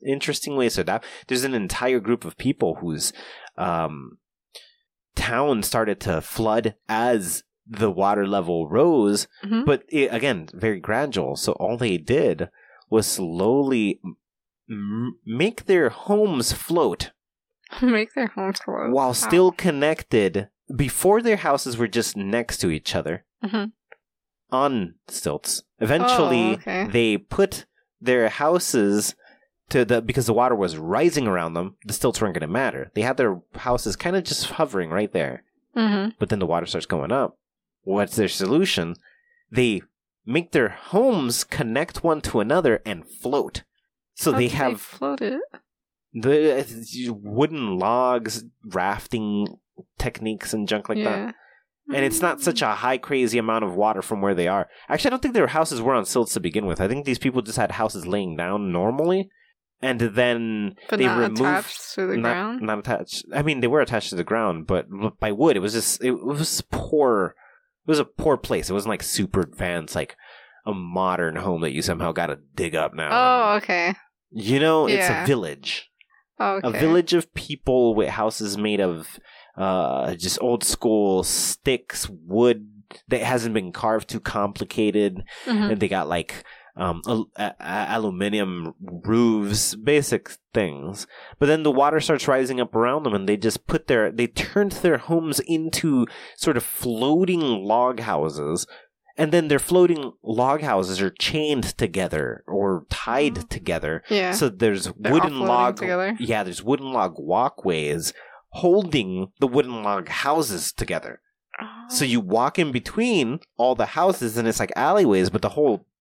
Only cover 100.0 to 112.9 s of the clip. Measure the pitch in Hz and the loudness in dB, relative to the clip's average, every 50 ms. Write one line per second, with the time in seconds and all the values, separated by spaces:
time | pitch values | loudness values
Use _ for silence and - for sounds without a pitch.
100 | 139 123 - _ - 110 110 113 123 131 143 151 151 143 113 95 92 90 95 92 | -4 -6 -10 _ -6 -4 0 2 2 2 2 2 2 2 2 2 2 0 0 0
101 | 98 95 - - - - - 156 151 151 147 131 110 - - - 123 98 85 95 | 0 -2 -2 -2 -4 -2 0 0 0 0 0 0 -2 -2 -2 -2 -2 -2 0 -2
102 | 92 80 80 80 71 62 57 - - - 90 98 101 98 95 85 - - - - | -2 -2 -2 -2 -2 -2 -4 -8 -8 -4 -2 0 0 0 0 -2 -4 -6 -8 -8
103 | - - 117 131 147 143 120 87 82 - - - 92 - 87 82 78 76 80 82 | -4 -2 0 2 2 2 0 -2 -6 -8 -10 -8 -4 -4 -4 -2 -2 -4 -4 -4
104 | - - 220 202 185 180 180 131 151 127 101 92 117 110 101 98 95 98 87 - | -4 -2 -2 0 0 0 0 0 0 0 0 2 2 2 2 0 -2 -6 -6 -4
105 | 107 123 135 165 185 165 143 131 123 117 120 123 123 123 - 104 - 185 180 180 | 0 2 4 4 4 2 0 0 0 2 4 4 4 2 2 -2 -4 -4 -2 -2
106 | 185 196 220 214 240 110 117 107 101 92 87 80 85 113 139 139 139 135 131 120 | -2 -2 -4 -4 -4 -2 -2 -2 -2 -4 -6 -6 -2 0 0 0 0 -2 0 0
107 | 98 90 80 78 71 76 87 101 123 139 - - - 95 85 80 76 73 73 82 | 0 0 -2 -6 -4 0 2 2 2 0 -2 -2 -2 -2 0 0 0 -2 -2 -2
108 | 78 - - - - - - - _ _ - - - 180 175 208 202 175 143 135 | -4 -6 -8 -10 -14 -20 -20 -20 _ _ -6 0 2 4 4 4 4 2 0 0
109 | 107 92 92 92 95 95 _ - 135 131 120 139 135 127 123 113 107 104 101 98 | 0 -2 -4 -6 -6 -8 _ -2 -2 2 2 2 2 0 -2 -4 -2 -2 -2 -2
110 | 87 - - - - 135 147 165 151 113 101 85 - - - - - - 90 80 | -2 -4 -6 -4 -2 0 0 0 0 -2 -4 -4 -6 -6 -6 -6 -6 -4 -4 -6
111 | - - - - _ _ _ _ _ _ - - - 220 - 226 233 240 254 254 | -6 -8 -14 -18 _ _ _ _ _ _ -16 -14 -14 -14 -14 -16 -12 -6 -2 0
112 | 151 131 120 120 104 90 98 113 123 143 - - 170 151 127 123 - - | 0 2 2 2 2 2 2 2 2 2 2 0 0 0 0 -4 -6 -4